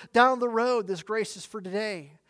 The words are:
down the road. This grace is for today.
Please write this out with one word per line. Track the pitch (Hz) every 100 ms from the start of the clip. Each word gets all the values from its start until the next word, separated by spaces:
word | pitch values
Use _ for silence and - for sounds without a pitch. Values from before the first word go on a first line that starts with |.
| -
down | 233 254 254
the | 240
road. | 226 247 240 190
This | 180
grace | - 220 208 190
is | -
for | 220
today. | 185 196 214 185 143 156 _